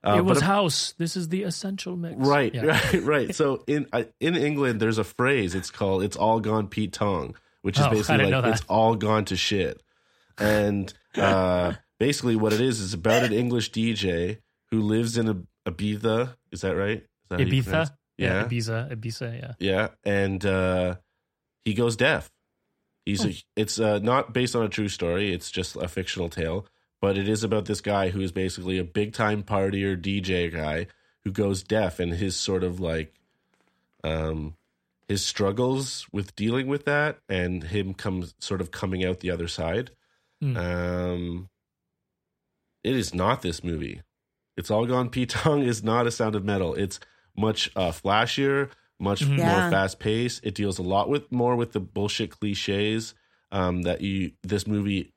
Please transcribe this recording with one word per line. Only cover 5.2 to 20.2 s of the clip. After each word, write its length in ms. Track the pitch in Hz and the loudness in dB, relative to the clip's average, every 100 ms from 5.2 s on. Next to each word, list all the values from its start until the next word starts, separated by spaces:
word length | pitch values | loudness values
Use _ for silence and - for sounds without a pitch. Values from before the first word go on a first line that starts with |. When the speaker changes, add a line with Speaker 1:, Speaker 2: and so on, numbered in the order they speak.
| 127 139 95 92 | 2 4 2 -2
Speaker 1:
It's 160 | - | -6
called, 320 | - 101 95 | -2 0 2
"It's 140 | 98 - | 0 0
all 220 | 110 113 | 2 2
gone 260 | 107 110 98 | 2 0 -2
Pete 240 | - 104 | -4 -4
Tong," 420 | - 104 92 65 - _ _ | -2 0 0 -4 -10 _ _
which 160 | 98 101 | -2 2
is 80 | 143 | 4
Speaker 2:
Oh, 20 | |
I 40 | |
Speaker 1:
basically 260 | 110 101 151 | 4 4 4
Speaker 2:
didn't 140 | 98 | 4
Speaker 1:
like, 0 | |
Speaker 2:
know 100 | - 120 | 4 2
that. 60 | 113 | 0
Speaker 1:
"It's 60 | - | 2
all 280 | 110 113 113 | 4 4 4
gone 300 | 107 107 101 | 2 2 2
to 100 | 92 | -2
shit." 440 | - 123 80 - _ _ _ _ _ - | 0 0 0 -4 _ _ _ _ _ -2
And, 540 | 104 107 104 101 95 - _ - | 2 4 4 0 -4 -10 _ 2
uh, 580 | 98 95 92 90 90 110 _ | 4 4 4 2 0 -2 _
Speaker 2:
<laughs> 140 | _ | _
Speaker 1:
basically 360 | 123 143 127 110 | 0 2 0 2
what 160 | 107 | 4
it 60 | 107 | 4
is, 200 | 131 110 | 2 0
is 120 | 95 | -4
about 300 | 92 110 113 | -2 2 4
an 80 | 120 | 4
English 380 | 107 123 120 110 | 2 2 0 -2
D 220 | - 113 | -2 0
J 460 | 107 98 85 90 110 _ _ _ | 0 0 0 -2 -6 _ _ _
who 100 | 110 | 0
lives 360 | 104 110 117 117 | 2 2 2 0
in 100 | 113 | 0
Ib-, 180 | 98 87 _ - | -2 -6 _ -10
Ibiza. 680 | 82 104 104 113 110 127 - _ | -4 -4 0 0 0 -2 -6 _
Is 100 | - | -6
that 140 | 95 85 | -2 0
right? 220 | 101 110 | -2 -4
Is 100 | - _ _ | -8 _ _
that 100 | 90 | 0
how 60 | 90 | 2
you 60 | |
Speaker 2:
Ibiza? 100 | 135 110 | 2 2
Speaker 1:
pronounce 240 | 156 160 | 0 0
it? 60 | - _ - | -6 _ -4
Speaker 2:
Yeah, 100 | 92 | 0
Speaker 1:
Yeah. 100 | 92 113 | 0 0
Speaker 2:
Ibiza, 440 | 120 113 113 135 117 | -2 -2 -4 -6 -8
Ibiza, 440 | 113 113 120 117 | -10 -8 -10 -10
yeah. 140 | 127 117 | -12 -4
Speaker 1:
Yeah, 280 | 95 95 110 - | 0 0 0 -4
and, 420 | - 101 | 0 2